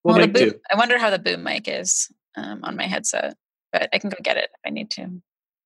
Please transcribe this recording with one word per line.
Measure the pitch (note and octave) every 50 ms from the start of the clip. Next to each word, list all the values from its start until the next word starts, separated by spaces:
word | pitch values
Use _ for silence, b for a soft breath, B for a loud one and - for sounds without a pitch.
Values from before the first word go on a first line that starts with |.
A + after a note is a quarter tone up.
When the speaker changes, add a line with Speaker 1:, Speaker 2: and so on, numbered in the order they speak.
| -
Speaker 1:
we'll | F3 A3
Speaker 2:
well, | - E3+
the |
Speaker 1:
make | - G3
Speaker 2:
boom, | B3 B3+ G#2+
Speaker 1:
do. | - - - -
Speaker 2:
I | G3
wonder | G#3 A#3+ A#3 B3 A#3+
how | A#3 G#3+
the | G3 F3+
boom | - F3+ F3+ F3
mic | D#3+ D3+ - - - -
is, | - - F#3 F#3 - - - - _ _ _ _ -
um, | - - - - - -
on | - -
my | - -
headset, | F#3+ F#3 D2 - - - - - - - _ _ _ _ _ _ _
but | - - - -
I | - G3
can | - G3+
go | F#3+ F3+
get | - - -
it | - - -
if | _ _ -
I | -
need | - - G#3+ G#3+
to. | - G3 F#3+ F#3 F3+ F3+ - _ _ _ _ _ _ _ _